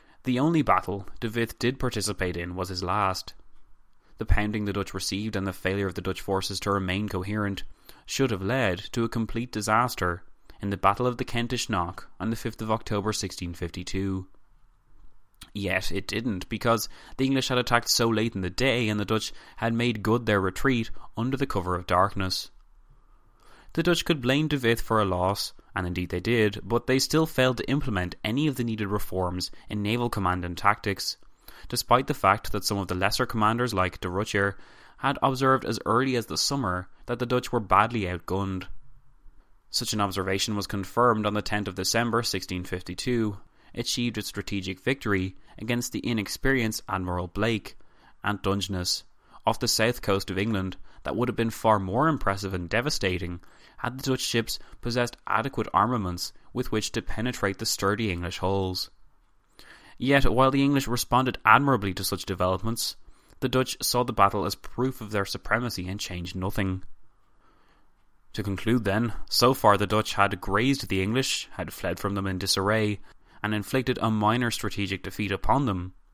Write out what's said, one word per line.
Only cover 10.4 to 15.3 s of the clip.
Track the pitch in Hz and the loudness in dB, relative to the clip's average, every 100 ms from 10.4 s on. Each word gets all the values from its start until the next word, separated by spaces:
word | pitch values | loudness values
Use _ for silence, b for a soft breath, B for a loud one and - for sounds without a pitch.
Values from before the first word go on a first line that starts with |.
| - B | -20 B
in | 101 | -4
the | 98 | 2
Battle | 98 101 123 | 2 4 0
of | 120 | -2
the | 127 | -2
Kentish | 117 120 123 - | -2 -2 -4 -2
Knock | 98 85 - - - | -2 -2 -6 -14 -6
on | 107 | -4
the | 117 | -2
fifth | 117 - | -4 -4
of | 110 | -2
October | 110 - 104 104 | -2 0 0 0
sixteen | - 95 - 87 | -2 -6 -6 -8
fifty-two. | 85 87 92 87 95 98 95 95 - - - - _ _ - - - - | -6 -6 -6 -4 -2 -2 -4 -6 -18 -20 -20 -20 _ _ -18 -18 -18 -20